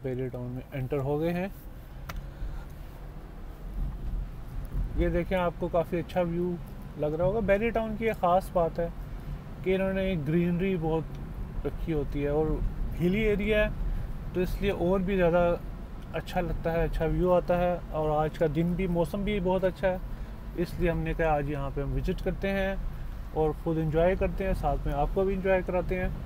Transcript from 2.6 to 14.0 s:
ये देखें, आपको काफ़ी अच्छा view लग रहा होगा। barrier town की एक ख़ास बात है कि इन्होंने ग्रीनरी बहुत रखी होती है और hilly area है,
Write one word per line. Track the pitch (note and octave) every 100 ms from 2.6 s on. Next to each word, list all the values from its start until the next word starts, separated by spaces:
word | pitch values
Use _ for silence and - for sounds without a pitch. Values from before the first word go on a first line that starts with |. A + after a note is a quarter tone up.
| - - - - - - - - - - - - - - - - - - - - - - - -
ये | F3
देखें, | E3+ E3+ F#3
आपको | F3 E3 F3
काफ़ी | F3 D#3+ F3
अच्छा | D#3+ F#3
view | F3 E3+ F3+ F3 - - - -
लग | D3+
रहा | D#3 F3+
होगा। | A3
barrier | G3 G3 A#3
town | A3+ A3 G#3+
की | A3+
एक | G#3+
ख़ास | - F3+ - F#3
बात | E3 D#3+
है | E3+ - - - - - - -
कि | F3+
इन्होंने | F#3 F#3+ F#3+ F#3+ F#3
ग्रीनरी | C#3+ E3 F3 F3 F#3+ F#3
बहुत | D#3+ D#3+ - - - - - - C#3+
रखी | - -
होती | D#3 C#3 D3
है | C#3+
और | D3 D#3 D3 - - -
hilly | - E3+ G3
area | G#3+ G#3 G#3 G#3+
है, | G#3 - - -